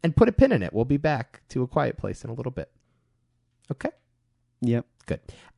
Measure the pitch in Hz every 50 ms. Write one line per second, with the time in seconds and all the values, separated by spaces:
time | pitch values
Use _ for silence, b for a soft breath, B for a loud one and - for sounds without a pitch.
0 | - 170 151 - 226 240 - - 269 269 226 117 92 82 - 107 120 131 143 143
1 | 151 156 147 131 120 - - - _ _ - 131 127 123 - 156 143 120 - -
2 | - 98 98 - - 113 113 123 107 - 127 - 76 - _ _ _ _ _ _
3 | _ _ _ _ _ _ _ _ _ _ _ _ _ _ - - - - - _
4 | _ _ _ _ _ _ _ _ _ _ _ _ 127 120 117 120 - - _ _
5 | _ - 80 - - b b b b b b